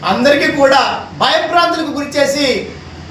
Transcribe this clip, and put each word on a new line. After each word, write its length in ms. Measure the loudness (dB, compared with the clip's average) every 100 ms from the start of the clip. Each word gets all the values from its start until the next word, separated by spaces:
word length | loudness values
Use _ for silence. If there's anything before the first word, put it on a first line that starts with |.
అందరికీ 440 | -2 2 4 4 2
కూడా 280 | 2 4 4 2 -4 -8 -2
భయభ్రాంతులకు 760 | 0 0 2 2 2 0 -4 -6
గురి 120 | -4 0
చేసి 280 | 0 2 0 -2 -4 -12 -16 -16 -4